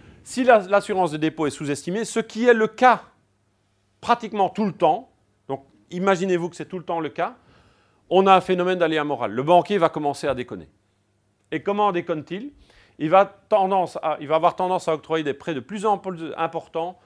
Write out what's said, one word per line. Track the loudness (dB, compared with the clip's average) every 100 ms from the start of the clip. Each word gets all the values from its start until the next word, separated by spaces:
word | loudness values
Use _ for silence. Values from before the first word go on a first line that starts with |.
| -20 -20
si | -10 0
la, | 6 6
l'assurance | 4 0 0 0 0
des | 0
dépôts | -2 0 -2
est |
sous-estimée, | -2 -4 -4 -4 -4
ce | -2 -4
qui | -4 0 4
est |
le | 4 2
cas | 4 4 4 -2 _ _ _ _ _ _ _ _ _
pratiquement | -2 -2 -2 -2 -2
tout | -2
le | -4
temps, | 0 0 0 -6 _ _ _ -12
donc | -12 -12 _ _
imaginez-vous | -4 0 0 0 -2 -4
que | -10
c'est | -12
tout | -12
le |
temps | -8 -6
le | -6
cas, | -6 -6 -8 _ _ _ _ _ _ _
on | 4 8
a |
un | 6
phénomène | 6 0 0 0
d'aléa | 0 0
moral. | -2 -4 -4
Le | -4
banquier | 4 4 4 2
va | 0
commencer | 0 -6 -4 -4
à |
déconner. | -4 -6 -12 -16 _ _ _ _ _ _ _ _
Et | -8
comment | -4 0 0
déconne-t-il ? | 0 -4 -8 -8 -12 -12 -16 _ _ _ -8
Il | 2
va | 4
tendance | 4 -2 _ 0 2 0 -2 -4
à, | -6 -6
il | -2
va |
avoir | 0 2 0
tendance | -2 -2 -2
à |
octroyer | -4 -4 -4
des | -4
prêts | -6 -8
de | -8
plus | -8 -4 -2
en | -2
plus | -4 -10 -10 -6
importants | -6 -6 -8 -8 -8 -10